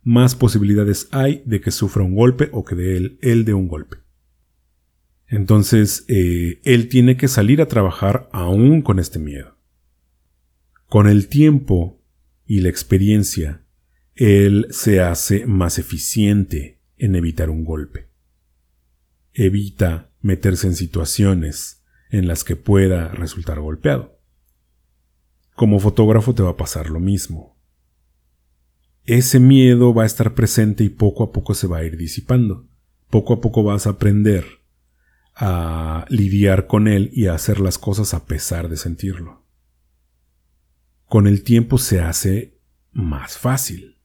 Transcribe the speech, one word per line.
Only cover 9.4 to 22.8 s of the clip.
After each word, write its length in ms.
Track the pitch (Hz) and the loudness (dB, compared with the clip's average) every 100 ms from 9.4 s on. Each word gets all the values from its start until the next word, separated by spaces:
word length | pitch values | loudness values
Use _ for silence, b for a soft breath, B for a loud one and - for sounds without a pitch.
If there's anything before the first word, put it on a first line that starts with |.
| - _ _ _ _ _ _ _ _ _ _ _ _ _ _ | -16 _ _ _ _ _ _ _ _ _ _ _ _ _ _
Con 180 | 107 104 | 4 6
el 220 | 104 98 | 4 2
tiempo 720 | 143 156 143 131 92 85 - _ _ _ _ - | 2 4 4 0 -2 -2 -8 _ _ _ _ -4
y 140 | 104 | 0
la 80 | 92 | 0
experiencia, 960 | 85 - 95 98 107 101 - 76 76 _ _ _ _ _ - | -2 0 2 4 2 0 -4 -8 -10 _ _ _ _ _ 0
él 500 | 113 101 101 101 - | 4 6 6 4 0
se 300 | - - 98 | -4 0 2
hace 460 | 87 85 - 98 127 | 2 -2 -2 -2 0
más 320 | 95 92 92 | -2 0 -4
eficiente 1000 | - 82 - - 104 104 95 78 71 _ _ _ | -8 -10 -6 0 2 2 -2 -6 -12 _ _ _
en 160 | 110 | -2
evitar 340 | 90 85 80 80 | -2 -2 -4 -6
un 160 | 78 | -6
golpe. 440 | 80 78 71 - - _ _ _ _ _ _ _ _ _ _ _ _ | -6 -8 -10 -16 -20 _ _ _ _ _ _ _ _ _ _ _ _
Evita 760 | - 98 101 101 - 92 82 - _ | -2 0 0 -6 -2 -2 -2 -10 _
meterse 460 | 101 92 98 90 95 | -4 -2 0 -2 -2
en 80 | |
situaciones 1120 | 87 87 - 78 - 101 92 73 69 - - _ _ _ | -4 -6 -6 -6 0 0 0 -2 -8 -14 -18 _ _ _
en 160 | 104 90 | -4 -2
las 160 | 82 | -4
que 140 | - 85 | -6 -6
pueda 520 | - 101 | 0 2